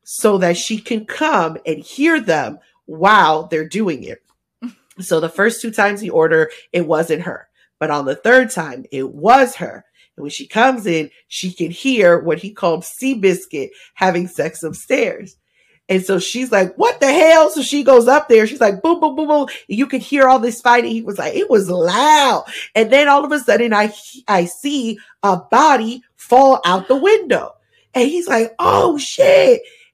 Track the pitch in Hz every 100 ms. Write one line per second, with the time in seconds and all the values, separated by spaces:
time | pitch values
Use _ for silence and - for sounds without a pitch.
0 | - - 220 196 175 175 - 214 - 220
1 | 214 - 311 233 160 - 165 151 - -
2 | 311 311 202 151 113 101 _ _ - 156
3 | 196 214 160 156 165 160 160 196 202 131
4 | - - _ _ _ _ 240 - _ -
5 | 180 160 160 - 220 226 233 220 208 202
6 | 214 160 160 160 156 - _ 180 160 156
7 | 165 - 175 98 _ _ _ _ 156 147
8 | 135 151 226 254 240 175 156 131 - 139
9 | 135 143 190 269 247 - 110 92 _ _
10 | _ - 143 - 135 214 262 247 196 160
11 | 151 _ _ - 185 - 160 175 269 247
12 | 175 170 165 170 190 - 180 165 - -
13 | 262 233 190 175 - 147 127 - _ -
14 | 190 175 180 - 156 - 160 185 - 269
15 | 208 - - _ _ _ _ _ - 190
16 | 185 185 - 240 254 202 180 - 494 -
17 | 277 311 320 320 302 302 254 285 269 254
18 | 233 294 294 220 220 277 214 190 320 339
19 | 311 269 302 294 262 - - 208 277 254
20 | - 285 262 262 233 233 240 240 233 226
21 | 226 196 - - 415 220 180 180 170 208
22 | 294 302 269 180 - - - 214 214 269
23 | 294 285 294 294 - 220 233 208 214 -
24 | - - - 196 175 - 285 285 226 208
25 | _ _ 202 180 - 240 311 262 226 254
26 | _ _ - 247 269 262 175 190 185 269
27 | 370 440 330 170 - - _ _ _ 254
28 | 277 349 339 240 226 - - - 359 294
29 | - - 554 571 539 480 - _ _